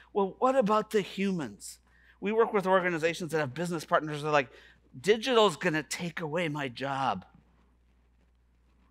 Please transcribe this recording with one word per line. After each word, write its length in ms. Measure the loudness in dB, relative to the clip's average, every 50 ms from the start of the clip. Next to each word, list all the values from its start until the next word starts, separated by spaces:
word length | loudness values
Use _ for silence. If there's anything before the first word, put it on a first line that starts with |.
| -20 _ -4
"Well, 240 | -2 -2 -2 -2 0
what 160 | 0 2 4
about 360 | 4 2 4 2 0 0 0
the 100 | 0 -2
humans?" 800 | -2 -2 -4 -4 -2 -2 -2 -4 -6 -8 -10 -14 -16 -18 -18 -20 _ _ _ _ _ _ _ _
We 100 | -6 0
work 220 | 2 2 2 4 2
with 140 | 0 2
organizations 680 | 4 2 4 2 2 0 0 0 -2 -2 -4 -6 -4 -2
that 80 | -2
have 120 | -2 -2 -4
business 320 | -6 -6 -4 -4 -6 -2
partners 380 | 0 0 0 0 -2 -6 -6 -2
that 60 | 2
are 40 | 2
like, 180 | 2 2 0 -4 -20 -20 -20 -20 _ _ _ -20 -4
"Digital's 580 | 0 2 2 2 2 2 4 6 6 6 4
gonna 260 | 0 -2 0 0 0 -2
take 380 | -4 -8 -8 -8 -8 -8 -8
away 280 | -8 -6 -4 -4 -4 -4
my 200 | -4 -4 -6 -8
job." 580 | -8 -6 -6 -4 -4 -2 0 0 -2 -2 -6 -12 -20 -20 _ _ _ _ _ _ _ _ _ _ _ _ _ _ _ _ _ _ _ _ _ _ _ _ _ _ _ _ _ _